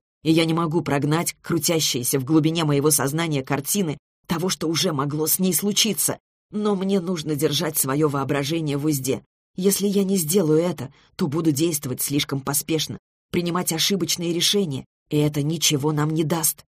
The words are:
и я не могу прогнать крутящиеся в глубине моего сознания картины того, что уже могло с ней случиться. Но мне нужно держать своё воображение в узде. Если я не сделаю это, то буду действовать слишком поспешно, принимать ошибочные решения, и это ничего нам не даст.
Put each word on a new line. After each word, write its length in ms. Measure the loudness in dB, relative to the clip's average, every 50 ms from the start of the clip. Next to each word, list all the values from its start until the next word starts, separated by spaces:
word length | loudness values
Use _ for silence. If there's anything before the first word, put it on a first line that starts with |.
| _ _ _ _ 2
и 80 | 4
я 140 | 4 4 4
не 80 | 2 2
могу 280 | 0 0 0 0 0
прогнать 540 | 0 0 0 0 2 2 2 0 0 -2 -6 _
крутящиеся 760 | -6 -2 -2 -2 0 0 0 0 0 0 -2 -2 -2 -2 -2 -2
в 40 | 0
глубине 420 | 2 4 4 4 2 2 0 2
моего 260 | 2 2 2 4 2
сознания 520 | 2 2 0 0 -2 -2 -2 -2 -2 -2 -2
картины 540 | -2 -4 -4 -2 -2 -2 -2 -2 -2 -4 -8 _ _ _ _ _
того, 220 | -6 -4 -2 -2 -4
что 180 | -4 -2 -2
уже 240 | -2 0 0 0 0
могло 340 | 0 0 -2 -2 -2 -2 0
с 140 | 0 0 2
ней 140 | 2 2 2
случиться. 680 | 0 0 0 0 2 2 0 0 0 -2 -2 -2 -6 _ _ _ _ _ -10
Но 240 | -6 -2 0 0 0
мне 240 | 0 0 0 0 0
нужно 360 | 0 0 -4 -4 -2 -2 -2
держать 420 | 0 0 0 0 0 -2 -2 -2
своё 320 | -2 -2 0 2 2 2 2
воображение 680 | 2 0 -2 0 -2 -2 -2 -2 -2 -2 -2 -2 -2
в 80 | 0 0
узде. 380 | 0 0 0 0 -2 -4 -4 -6 _ _ _ _ _ -4
Если 320 | 0 0 2 2 2 0
я 160 | 0 2 2 2
не 140 | 2 2
сделаю 420 | 0 0 2 2 2 4 4 4 4
это, 340 | 4 2 -2 -4 -8 -12 -14 -18 _ _ _
то 120 | -4 -2
буду 240 | -2 0 0 2 2
действовать 500 | 2 2 0 0 0 -2 -4 -6 -6 -4
слишком 380 | -4 -2 -2 -2 -2 -2 -4 -6
поспешно, 580 | -4 -2 -4 -4 -2 -2 -2 -2 -2 -4 -8 -12 _ _ _ _ _ _
принимать 420 | -4 -2 0 0 0 -2 -2 -2 -2
ошибочные 580 | 0 0 0 0 0 0 -2 -2 -2 -2 -2
решения, 540 | -2 0 0 0 2 0 0 -2 -4 -6 -8 _ _ _ _ -2
и 80 | 0
это 240 | 2 2 2 2 0
ничего 500 | -2 -2 -2 0 0 0 0 2 0 0
нам 200 | 0 0 0 0
не 120 | 0 0 0
даст. 400 | 0 0 0 -2 -2 -4 -4 -12 _ _